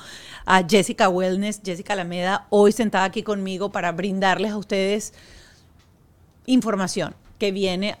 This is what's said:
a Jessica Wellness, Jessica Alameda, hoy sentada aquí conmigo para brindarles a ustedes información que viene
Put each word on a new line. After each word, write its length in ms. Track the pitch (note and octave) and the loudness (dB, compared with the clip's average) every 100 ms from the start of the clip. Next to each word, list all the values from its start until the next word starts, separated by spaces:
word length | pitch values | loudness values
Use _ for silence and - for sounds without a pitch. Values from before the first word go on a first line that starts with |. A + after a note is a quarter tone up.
| - - - - - | -14 -20 -20 -12 4
a 220 | F#3 E3+ | 4 6
Jessica 400 | G3+ F3+ - G3+ | 2 2 2 2
Wellness, 540 | F3+ F#3 F#3 G#3 G#3 | 2 0 -2 -4 -6
Jessica 300 | G3 F3 G3+ | -8 -10 -4
Alameda, 540 | G3+ F3 F3 F3+ G3+ - | -4 -4 -4 -2 -2 0
hoy 240 | G#3 G#3 | 4 6
sentada 320 | G#3+ G#3+ F#3+ F#3+ | 4 0 0 0
aquí 180 | G#3 | -2
conmigo 480 | G#3+ G3+ F#3+ F#3 G3+ | -4 -4 -4 -6 -6
para 220 | G3+ F3 | -4 -4
brindarles 580 | E3+ G3 F#3+ F#3+ F3 G#3+ | -2 -4 2 2 2 0
a 60 | G#3 | -4
ustedes 560 | F#3 G3 F#3+ G#3 - - - - - _ _ _ _ _ _ _ _ _ - | -4 -2 0 -2 -6 -16 -20 -20 -20 _ _ _ _ _ _ _ _ _ 0
información 720 | B3+ A3 G3+ F3+ G3 D#3 - - - | 2 2 -2 -2 -4 -6 -10 -20 -4
que 160 | G3+ | -4
viene 420 | G3 F#3+ F3+ G3+ - | 0 -2 -2 -4 -6